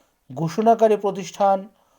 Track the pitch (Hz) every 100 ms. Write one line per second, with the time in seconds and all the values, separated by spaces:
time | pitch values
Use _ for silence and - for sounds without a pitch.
0 | _ _ _ 131 160 190 220 220 226 208
1 | 202 190 175 - 202 196 202 _ _